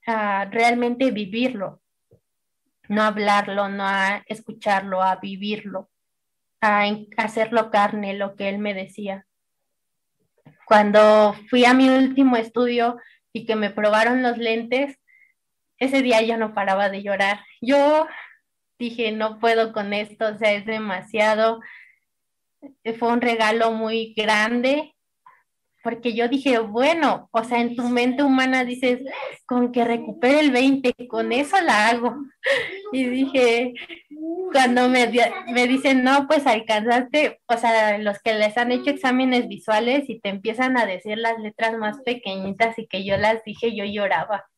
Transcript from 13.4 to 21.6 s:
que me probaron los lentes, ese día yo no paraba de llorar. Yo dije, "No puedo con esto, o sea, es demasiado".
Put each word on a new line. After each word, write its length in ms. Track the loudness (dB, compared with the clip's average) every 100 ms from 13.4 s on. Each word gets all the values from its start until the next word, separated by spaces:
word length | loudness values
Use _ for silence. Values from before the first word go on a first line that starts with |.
que 120 | -6 -2
me 140 | -2
probaron 520 | 0 2 2 2 2
los 160 | 0 -2
lentes, 600 | -2 -4 -2 -2 -4 -8 _ _ _ _ _ _ _ _
ese 220 | -2 0
día 220 | 2 2
yo 140 | 2 -2
no 180 | -2
paraba 360 | -2 -2 0 0
de 120 | -4
llorar. 380 | -6 -2 -2 -2 -10 _
Yo 460 | 0 2 4 2 0 -6 -20 _ _ _ _ _
dije, 320 | -10 -4 -4
"No 300 | -2 -4 0
puedo 320 | 0 2 0
con 200 | -2 -6
esto, 360 | -6 -6 -4 -6
o 100 | 0
sea, 140 | 0
es 140 | 0 -4
demasiado". 920 | -6 -6 -8 -6 0 2 2 2 0